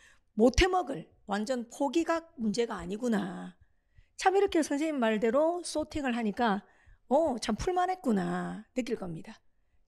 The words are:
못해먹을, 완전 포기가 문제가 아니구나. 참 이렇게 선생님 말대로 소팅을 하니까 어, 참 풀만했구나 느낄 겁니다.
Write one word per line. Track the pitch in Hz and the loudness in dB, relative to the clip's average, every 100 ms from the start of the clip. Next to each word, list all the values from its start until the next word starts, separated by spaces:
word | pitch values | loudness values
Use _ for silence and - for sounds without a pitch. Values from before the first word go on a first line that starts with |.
| - _ _ | -20 _ _
못해먹을, | - 240 - 370 370 - 160 - _ - | 4 4 6 4 2 -2 -8 -12 _ -6
완전 | 202 214 247 233 | -4 -2 -4 -6
포기가 | - 277 330 330 330 320 - | -2 0 0 0 -2 -4 -4
문제가 | 220 202 233 202 | -2 0 -2 -4
아니구나. | 170 214 247 214 190 180 180 - _ _ _ - - - | -8 -4 0 0 -2 -8 -12 -18 _ _ _ -20 -20 0
참 | 392 381 | 2 4
이렇게 | 392 349 | 4 2
선생님 | - 277 320 294 | 0 0 -2 0
말대로 | 226 214 226 254 320 349 | 0 2 2 4 2 0
소팅을 | 330 302 302 320 269 233 | -4 -4 -4 -4 -2 -2
하니까 | 220 196 240 202 - _ _ - - | -2 0 0 0 -4 _ _ -14 0
어, | 269 320 247 | 2 2 0
참 | - 214 | -4 -2
풀만했구나 | - 359 359 370 254 202 175 180 180 185 - - | 0 0 0 -2 0 0 0 -4 -6 -10 -10 -6
느낄 | 233 226 | -4 -4
겁니다. | 180 160 185 - _ _ _ _ | -6 -10 -14 -20 _ _ _ _